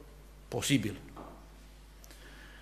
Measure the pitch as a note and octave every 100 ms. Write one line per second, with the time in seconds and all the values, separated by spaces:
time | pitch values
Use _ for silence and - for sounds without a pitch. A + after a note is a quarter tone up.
0 | - - - - - A#2+ - C3+ G2+ F#2
1 | - - - - - - - - - -
2 | - - - - - -